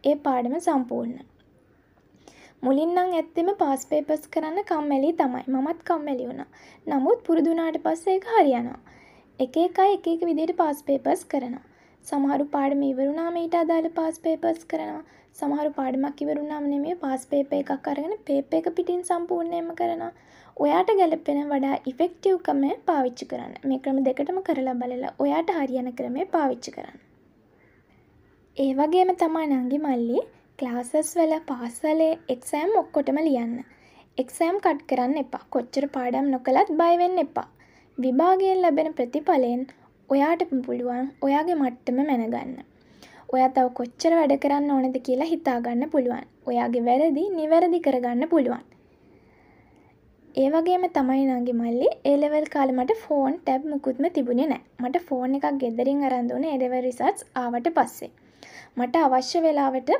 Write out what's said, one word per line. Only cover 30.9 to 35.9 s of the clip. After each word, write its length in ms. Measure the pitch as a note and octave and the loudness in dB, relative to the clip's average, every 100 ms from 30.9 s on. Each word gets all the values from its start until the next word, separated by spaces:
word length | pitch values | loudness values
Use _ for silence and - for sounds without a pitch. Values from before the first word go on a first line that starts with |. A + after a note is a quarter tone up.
| D#4 D#4 | 0 0
වල 200 | F4 D#4+ D#4+ | 2 2 0
පාසලේ 680 | D#4+ B3 A#3 - D#4 D#4+ D#4+ D#4+ - | -4 -8 -8 -4 0 2 2 0 -4
එක්සෑම් 480 | B3 - D4 F4 G#4+ | -6 -4 -2 0 0
ඔක්කොටම 440 | - D4 C#4 C#4+ | 0 -2 0 0
ලියන්න. 340 | D#4+ B3 A#3 A#3+ - _ _ - _ - | 0 0 -2 -6 -12 _ _ -20 _ -8
එක්සෑම් 400 | B3+ - E4 G4 | -6 -2 -2 0
කට් 240 | F4+ C#4+ - | 0 -2 -2
කරන්න 300 | B3 B3 D4+ | -2 0 -2
එපා. 260 | C#4 - - | -4 -10 -6
කොච්චර 400 | - A#3+ C4+ | -6 -4 -4
පාඩම් 400 | C#4 | -4